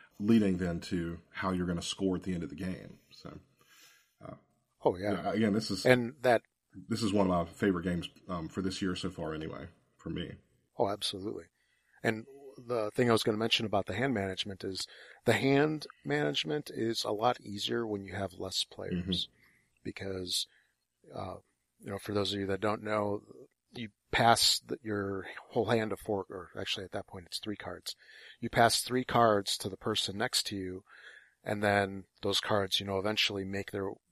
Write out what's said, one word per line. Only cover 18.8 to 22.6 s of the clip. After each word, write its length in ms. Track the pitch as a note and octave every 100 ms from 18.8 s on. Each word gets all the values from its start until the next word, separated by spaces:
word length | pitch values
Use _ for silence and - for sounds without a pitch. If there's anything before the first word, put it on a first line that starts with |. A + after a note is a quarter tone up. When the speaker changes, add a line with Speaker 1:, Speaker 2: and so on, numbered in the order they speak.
| F#2+ F2+ F2 F2+ -
Speaker 1:
Mm-hmm. 560 | _ _ _ _ _
Speaker 2:
because, 640 | F#2 - G2 F#2+ F2+ F2+ - _ _ _ _ _ D#3
uh, 220 | A2 F#2+ F#2 _ _ _ _
you 80 | -
know, 80 | G2
for 160 | -
those 200 | G2+ F#2+
of 60 | G2+
you 60 | G2
that 140 | F#2+